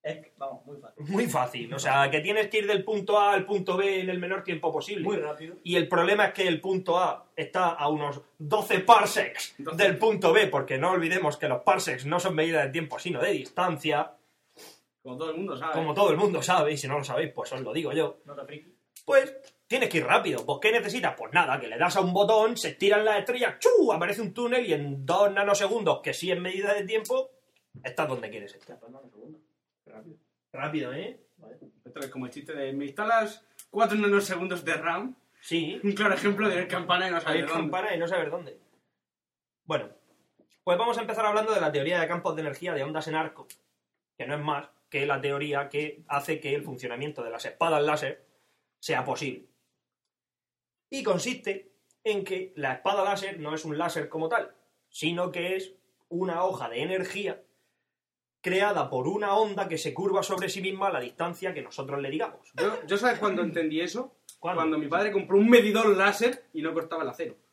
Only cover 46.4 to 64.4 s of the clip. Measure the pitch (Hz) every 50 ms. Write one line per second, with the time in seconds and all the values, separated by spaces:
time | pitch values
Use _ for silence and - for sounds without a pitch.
46.4 | - 143 139 147 139 135 127 123 - 123 - 127 139 151 147 - 120 113 117 117
47.4 | - - - _ 165 165 160 151 147 151 151 147 - 135 139 - _ _ _ _
48.4 | _ _ _ _ _ _ _ _ - - 151 - 131 135 127 - 151 135 127 -
49.4 | - _ _ _ _ _ _ _ _ _ _ _ _ _ _ _ _ _ _ _
50.4 | _ _ _ _ _ _ _ _ _ _ - 277 220 214 190 175 - 247 247 -
51.4 | - 196 196 196 - - _ _ _ _ _ _ _ 220 208 202 185 - 190 185
52.4 | 185 185 - 160 143 131 127 - - 190 - - 190 202 202 196 196 196 180 165
53.4 | 151 147 156 156 - 160 151 147 170 170 - 170 123 - - 160 160 160 233 226
54.4 | - - - _ _ _ _ _ _ _ _ - - 160 170 170 180 170 147 175
55.4 | 170 180 190 190 185 - - _ _ _ _ _ _ _ 170 175 185 190 165 170
56.4 | 185 190 - 143 135 113 117 120 147 170 185 190 185 185 - 196 202 190 - -
57.4 | - _ _ _ _ _ _ _ _ _ _ _ _ _ _ _ _ _ _ _
58.4 | _ 180 175 190 202 208 202 165 139 - - 127 127 147 196 208 208 202 196 214
59.4 | 220 214 202 185 196 180 165 156 - 160 - - 190 202 190 190 - - 190 185
60.4 | 185 190 - 196 180 190 196 190 196 196 175 139 123 127 - _ 165 175 175 -
61.4 | 190 185 - 147 127 - - - 135 131 139 139 139 135 143 156 226 - - -
62.4 | _ - _ - - - - - - 143 190 202 220 247 240 - 208 202 185 175
63.4 | 170 160 156 170 160 156 151 160 175 180 175 226 254 - _ _ _ - - _